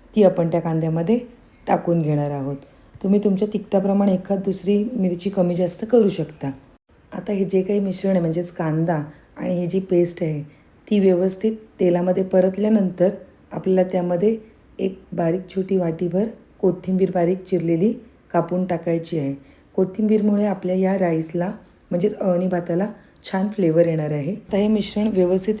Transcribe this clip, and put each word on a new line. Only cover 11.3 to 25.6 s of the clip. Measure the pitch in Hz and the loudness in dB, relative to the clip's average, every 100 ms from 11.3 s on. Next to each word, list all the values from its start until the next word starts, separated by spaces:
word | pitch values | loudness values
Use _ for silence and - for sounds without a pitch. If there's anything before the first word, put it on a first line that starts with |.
| 185 220 220 - - | 0 -2 -4 -10 0
तेलामध्ये | 185 175 180 185 | 2 2 2 0
परतल्यानंतर | 185 185 190 190 214 220 185 - 185 202 - _ - | 2 2 2 2 2 2 2 2 0 0 -12 _ -14
आपल्याला | 170 190 190 185 | -6 0 2 2
त्यामध्ये | 185 175 175 208 220 - - _ - | 0 0 0 0 0 -6 -20 _ -6
एक | 190 - - | -6 -6 -10
बारीक | 170 165 185 185 190 | -4 -2 -2 -4 -6
छोटी | 185 190 | -2 0
वाटीभर | 170 160 175 180 220 - - - | 0 -2 -2 0 -2 -6 -20 -2
कोथिंबीर | 185 175 - 185 185 | -2 -2 -2 0 0
बारीक | 180 170 185 | 2 0 0
चिरलेली | - 175 165 165 208 - - _ _ | -2 -2 0 2 2 -2 -10 _ _
कापून | 175 170 180 185 | -2 -2 -2 -2
टाकायची | 170 175 165 165 165 | -2 -2 -2 -2 -4
आहे. | 139 139 - - _ - | -4 -6 -12 -20 _ -2
कोथिंबीरमुळे | 185 202 214 214 208 202 208 | -2 0 2 2 2 2 0
आपल्या | 190 180 185 | -2 -2 0
या | 190 190 | 2 2
राईसला, | 175 160 160 175 180 - - _ - | 0 0 -2 -4 -4 -6 -16 _ -6
म्हणजेच | 175 214 - | 0 0 0
अळणी | 196 175 185 | 0 0 0
भाताला | 175 175 170 220 - - _ | -2 -2 -2 -2 -6 -20 _
छान | - 190 202 | -6 -4 -4
फ्लेवर | 208 165 160 170 | 0 2 4 4
येणार | 156 151 | 2 -2
आहे. | 151 143 | -2 -4
आता | 220 - 196 | -6 -4 0
हे | 208 | 2
मिश्रण | 220 202 208 214 | 2 0 -2 0
व्यवस्थित | 190 180 185 185 214 | 2 2 2 0 -2